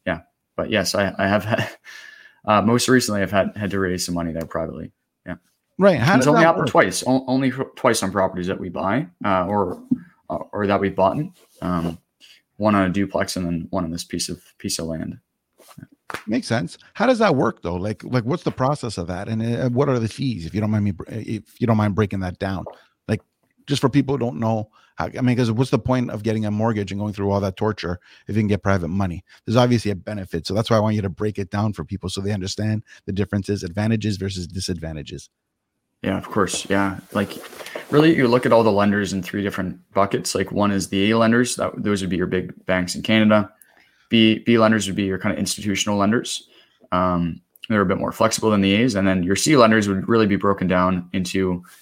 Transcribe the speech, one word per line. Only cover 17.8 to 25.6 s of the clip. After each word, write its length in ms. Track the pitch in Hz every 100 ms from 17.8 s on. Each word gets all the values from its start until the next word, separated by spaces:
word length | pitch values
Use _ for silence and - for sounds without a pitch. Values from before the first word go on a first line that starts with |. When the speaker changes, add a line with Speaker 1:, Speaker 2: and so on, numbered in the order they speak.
| 95 110
Speaker 2:
like, 200 | - 127
what's 200 | 110 170
the 80 | -
process 480 | - 131 143 120 104
of 80 | 82
that? 200 | 90 104
And, 140 | 113
uh, 280 | 113 117 127
what 200 | 120 139
are 80 | 127
the 100 | 110
fees, 380 | - 135 107 82
if 80 |
you 80 | 98
don't 80 | 107
mind 160 | 107 104
me 60 |
br-, 140 | 85 -
if 500 | 113 - 107 - -
you 60 | 123
don't 120 | 110
mind 180 | 104 92
breaking 240 | 104 98
that 180 | 90 87
down? 280 | 95 95 - - _ _ -
Like, 140 | 107 _ _ _ _ -
just 160 | 139
for 80 | 135
people 240 | 143 131
who 60 | 139
don't 200 | 120 -
know 300 | 113 110 107 _ _ -
how, 140 | 80 -
I 40 |
mean, 140 | 127 120
'cause 160 | 117
what's 200 | 110